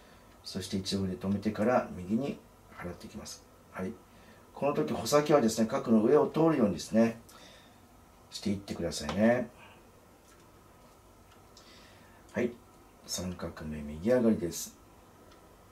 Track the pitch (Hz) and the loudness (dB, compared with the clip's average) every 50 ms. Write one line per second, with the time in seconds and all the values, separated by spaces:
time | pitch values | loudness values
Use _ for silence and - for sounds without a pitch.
0 | - - - - - - - - - - - 98 95 - - 98 95 - 101 98 | -20 -20 -20 -20 -20 -20 -20 -20 -16 -12 -10 -10 -8 -6 -6 -6 -4 -4 -4 -2
1 | 98 92 90 - - 95 101 98 - 110 104 - 104 120 127 127 - - - 87 | -2 -4 -4 -4 -4 -2 -2 -2 -2 -4 -2 0 0 2 2 2 0 -2 -6 -12
2 | 90 90 107 120 139 - 226 - - - - - - - - - - 90 85 - | -6 -4 -2 -2 -2 -4 -6 -8 -14 -20 -20 -20 -20 -20 -18 -14 -12 -12 -12 -12
3 | - - - - - - - - - - - - - - - - 92 95 - - | -16 -18 -16 -16 -16 -16 -16 -18 -20 -20 -20 -20 -20 -18 -12 -8 -8 -8 -8 -12
4 | - - - - - - - - - - - - 135 143 147 151 151 - 113 - | -16 -20 -20 -20 -20 -20 -20 -20 -20 -20 -10 -4 -2 0 0 0 0 -2 -2 -4
5 | 107 113 139 147 147 - 156 143 117 110 - - 113 110 135 135 - 127 113 110 | 0 2 4 4 6 6 6 6 6 4 2 2 0 0 0 -2 2 4 4 4
6 | 107 120 143 147 - - - 156 160 165 156 135 113 98 87 78 - - - 110 | 6 6 6 6 4 4 2 2 4 4 4 4 2 0 0 -2 -6 0 2 4
7 | 113 113 113 - - - - - - - - - - - - - - - - - | 4 4 2 -4 -12 -20 -20 -20 -20 -20 -20 -20 -20 -20 -20 -20 -20 -20 -20 -20
8 | - - - - - - - - - 101 101 95 - - - - 85 82 - - | -20 -20 -20 -20 -20 -16 -14 -8 -4 -4 -4 -4 -6 -8 -8 -6 -4 -4 -4 -6
9 | - - 85 95 110 117 120 127 117 - - - - - - - - - - - | -6 -4 0 2 4 4 4 2 0 -4 -10 -18 -20 -20 -20 -20 -20 -20 -20 -20
10 | - - - - - - - - - - - - - - - - - - - - | -20 -20 -20 -20 -20 -20 -20 -20 -20 -20 -20 -20 -20 -20 -20 -20 -20 -20 -20 -20
11 | - - - - - - - - - - - - - - - - - - - - | -20 -20 -20 -20 -20 -20 -20 -20 -20 -20 -20 -20 -20 -20 -20 -20 -20 -20 -20 -20
12 | - - - - - - - - - - - - - - - - - - - - | -20 -20 -20 -20 -20 -10 -4 -4 -4 -4 -4 -10 -18 -20 -20 -20 -20 -20 -20 -20
13 | - - - - 90 92 90 - - 85 82 - 80 76 76 76 73 73 73 78 | -12 -10 -8 -8 -6 -8 -8 -8 -10 -10 -10 -10 -10 -10 -10 -8 -10 -10 -10 -4
14 | 87 113 127 127 - - - - 87 82 - - - - - - - - - - | 0 2 2 4 4 4 2 2 0 -4 -6 -8 -10 -12 -14 -20 -20 -20 -20 -20
15 | - - - - - - - - - - - - - - | -20 -20 -20 -20 -20 -20 -20 -20 -20 -20 -20 -20 -20 -20